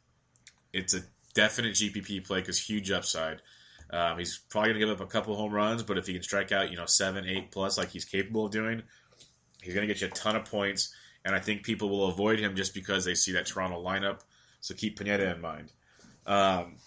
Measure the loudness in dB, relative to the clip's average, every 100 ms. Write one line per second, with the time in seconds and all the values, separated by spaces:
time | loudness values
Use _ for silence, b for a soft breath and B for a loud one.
0 | _ _ _ _ -20 _ _ -4 0 0
1 | -2 _ _ 4 4 4 0 2 0 -2
2 | -6 -6 -2 -2 0 -4 -2 -2 0 0
3 | 0 -2 -2 -4 -14 B B B B 0
4 | 0 0 -4 -8 -4 2 2 4 2 0
5 | -2 -2 0 -2 0 2 2 0 -2 -2
6 | -2 -6 -2 0 2 2 0 -2 2 4
7 | 4 0 -2 -4 -4 -2 -2 0 -2 -6
8 | -4 -2 0 0 0 -2 -2 -4 -8 b
9 | b b b b _ -16 -4 -2 0 0
10 | -2 -2 0 0 -2 -2 0 -2 -4 B
11 | B B -2 0 0 -2 -2 -2 0 2
12 | 2 2 2 2 0 0 -4 -4 -2 0
13 | 2 0 2 0 -2 -2 -2 -2 -2 -2
14 | -2 -4 -10 b b b -12 -4 -4 -2
15 | 0 2 2 0 -6 -8 -14 _ b b
16 | b b 2 6 6 4 0 -10